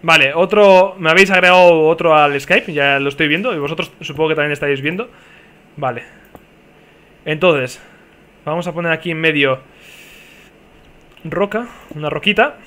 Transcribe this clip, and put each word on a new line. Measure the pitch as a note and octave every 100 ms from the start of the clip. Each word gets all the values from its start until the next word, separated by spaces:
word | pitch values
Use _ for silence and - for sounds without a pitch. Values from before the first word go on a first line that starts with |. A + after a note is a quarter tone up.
| E3
Vale, | D#3+ C3+ D#3
otro, | F3+ G#3 G3+ F#3 G3 F#3+
me | D#3+
habéis | E3+ F#3+
agregado | F#3 F3+ F#3 F3+ E3 D#3
otro | E3 E3+
al | D3+ D3 C#3
Skype, | - F3 F3+
ya | D3 C#3 C#3
lo | C#3
estoy | C#3 D3+
viendo, | D#3 A#3+ F3
y |
vosotros | C#3+ E3 E3 -
supongo | D#3 C#3+ D#3
que | D3+
también | D3
estáis | D3 D3 C#3
viendo. | C#3+ F3+ A#3+ - _ - _ _ _ -
Vale. | C3+ A#2+ - - _ - _ _ _ _ _ _ _ _
Entonces, | D#3 D#3 F3+ D3 B2+ - - _ _ _ _ _
vamos | - E3 F3
a |
poner | E3 E3+
aquí | D#3+ F3
en | D#3+
medio | D#3+ D3+ C#3 C3 _ _ - - - - - - _ _ _ _ _ _ _ _
roca, | E3 F3 G3+ A3 A#3+ - - D3+
una | D3+
roquita. | D3 G#3 G3+ C#4 -